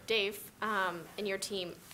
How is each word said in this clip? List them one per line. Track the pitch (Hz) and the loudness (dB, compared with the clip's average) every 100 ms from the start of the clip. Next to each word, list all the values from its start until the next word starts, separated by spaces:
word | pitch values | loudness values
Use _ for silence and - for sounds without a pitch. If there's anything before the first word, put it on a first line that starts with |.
| - | 2
Dave, | 220 202 208 - - | 4 4 0 -10 -4
um, | 214 208 185 170 160 - | 0 2 2 0 -6 -2
and | 202 | 0
your | 196 | 0
team. | - 202 175 - - | 0 -2 -4 -6 -14